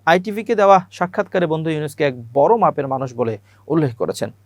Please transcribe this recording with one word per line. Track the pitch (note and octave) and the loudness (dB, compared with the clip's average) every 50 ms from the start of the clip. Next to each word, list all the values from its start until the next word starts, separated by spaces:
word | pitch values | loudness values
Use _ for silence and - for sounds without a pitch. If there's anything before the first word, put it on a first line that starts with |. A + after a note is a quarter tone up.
| - | 2
আইটিভিকে | D#3+ E3+ F#3 F#3 A3 G3+ A3 A3 A#3 A#3 | 2 2 2 2 -2 -8 -6 -4 -2 0
দেওয়া | G3+ G3+ G3 G3 F#3 F#3 - | 2 6 6 6 6 4 0
সাক্ষাৎকারে | - - F3+ F3+ - G#3+ G3 - - F#3 F3 | -8 -6 -6 -4 -4 -4 -4 -2 -2 -2 0
বন্ধু | D#3 D#3 D#3+ D#3 D#3+ | 0 -2 -2 -2 -4
ইউনূসকে | D#3+ D3+ D3+ D3 - - D3+ | -4 -4 -6 -6 -4 -2 -2
এক | C#3+ B2+ B2 A#2 A2+ B2 | -2 -2 -4 -10 -4 0
বড় | C#3 C#3+ F3 A3+ | 2 4 4 4
মাপের | A3+ F#3 D#3 - D3+ C#3 | 4 2 2 0 0 -4
মানুষ | C3+ C3 C3 C3+ B2+ A#2+ | -4 -4 -6 -6 -6 -4
বলে | A#2+ B2 A2+ G#2+ G2+ _ _ _ _ _ | -4 -4 -4 -4 -6 _ _ _ _ _
উল্লেখ | - D#3 E3 D3+ B2+ A2+ | -2 0 0 0 0 -2
করেছেন। | - F2+ D#2+ F#2+ - A2+ G#2+ - _ _ | -4 -4 -6 -4 -4 -6 -8 -10 _ _